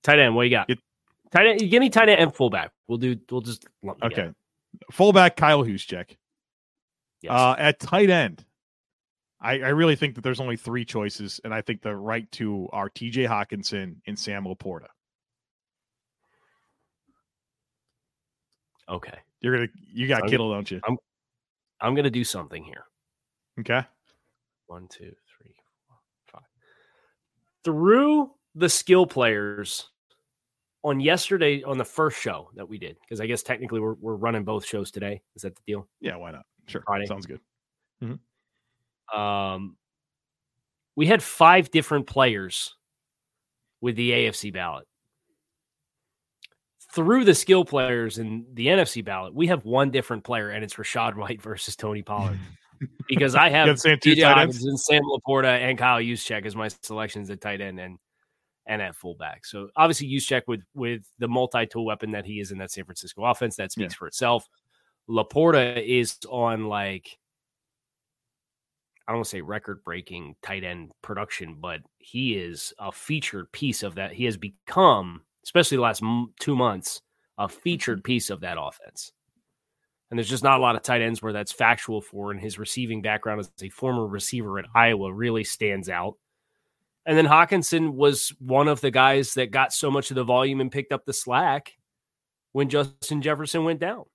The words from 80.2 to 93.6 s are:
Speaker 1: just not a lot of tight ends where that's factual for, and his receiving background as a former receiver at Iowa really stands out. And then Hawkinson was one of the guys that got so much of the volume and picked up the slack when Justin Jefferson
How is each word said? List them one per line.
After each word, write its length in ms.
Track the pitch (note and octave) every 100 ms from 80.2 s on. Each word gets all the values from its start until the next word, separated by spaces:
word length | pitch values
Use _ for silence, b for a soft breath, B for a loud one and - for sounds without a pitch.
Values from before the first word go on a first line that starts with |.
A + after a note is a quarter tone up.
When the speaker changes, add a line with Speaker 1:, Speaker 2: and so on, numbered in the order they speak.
| G#2+
Speaker 1:
just 160 | B2+
not 140 | C#3 C3
a 40 |
lot 140 | B2 A2+
of 60 |
tight 180 | - A#2+
ends 220 | A2+ A2+
where 100 | A2
that's 200 | G#2 G2+
factual 500 | - A#2 A#2 - G#2+
for, 280 | - G2 G2+
and 100 | G2+
his 180 | F#2+ F#2+
receiving 420 | G#2+ - A#2+ A2
background 400 | G#2 G#2+ A2 G#2+
as 100 | G2 -
a 80 | F#2+
former 360 | - B2+ B2 G#2+
receiver 520 | G2+ - B2 G#2+ G2
at 80 | F#2+
Iowa 360 | A2+ A#2 G#2+ F#2+
really 320 | G2 A#2+ A2+
stands 440 | G#2 - G#2+ G2 F#2
out. 280 | F2 F#2+ - _ _ _ _ _ _ _ _ -
And 100 | D#3
then 80 |
Hawkinson 680 | D#3 D#3 E3+ F#3+ E3 E3 D#3+
was 400 | C3+ C#3+ C3+ - -
one 300 | B2+ C3 D3
of 140 | C#3+
the 80 | C3+
guys 420 | C3 C3+ C#3 C3+
that 160 | C3+ B2
got 220 | C3 C3+
so 180 | - D3
much 200 | C#3 C#3
of 40 | C3
the 80 |
volume 360 | A#2+ B2+ C3+ C3+
and 100 | B2+
picked 220 | C#3+ C#3
up 140 | C3+ -
the 80 |
slack 640 | - - B2 E3+ C#3 - _ _ _ _ _ _ _ _
when 160 | C3+ C#3
Justin 540 | D3 C#3 _ - D3
Jefferson 420 | C#3+ D3+ D3+ E3